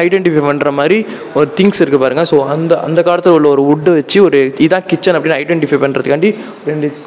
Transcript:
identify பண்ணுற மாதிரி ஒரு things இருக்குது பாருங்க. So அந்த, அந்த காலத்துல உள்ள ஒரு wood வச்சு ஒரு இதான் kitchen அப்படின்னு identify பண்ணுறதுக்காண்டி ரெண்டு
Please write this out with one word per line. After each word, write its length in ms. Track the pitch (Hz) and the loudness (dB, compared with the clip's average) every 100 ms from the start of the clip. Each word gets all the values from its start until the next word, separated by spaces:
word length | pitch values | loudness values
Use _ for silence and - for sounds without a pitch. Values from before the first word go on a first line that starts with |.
| 170 | 0
identify 380 | 190 180 151 143 | 0 0 0 0
பண்ணுற 220 | 143 147 143 | 0 -2 0
மாதிரி 180 | 147 214 214 - - - | 0 0 -2 -10 -6 -2
ஒரு 100 | 147 - | -2 0
things 240 | 196 - | 0 2
இருக்குது 200 | 151 135 131 | 0 2 0
பாருங்க. 180 | 131 165 | 0 0
So 40 | 151 139 | 0 0
அந்த, 240 | 151 165 170 - | -2 0 0 0
அந்த 120 | 165 175 | 0 0
காலத்துல 280 | 175 180 165 | 2 2 4
உள்ள 100 | 147 139 | 4 2
ஒரு 100 | 139 | 2
wood 260 | 151 165 165 | 2 2 0
வச்சு 220 | - 196 185 | 2 2 4
ஒரு 120 | 143 135 135 160 | 2 0 0 0
இதான் 200 | 185 - | 0 -2
kitchen 260 | 160 - 165 | -2 0 0
அப்படின்னு 200 | 151 143 | 0 -4
identify 360 | 151 170 143 139 | -2 -2 0 0
பண்ணுறதுக்காண்டி 480 | 139 135 131 143 208 208 - - 151 | 0 -2 -2 0 0 -2 -10 -12 -8
ரெண்டு 200 | 151 147 147 | -4 -6 -8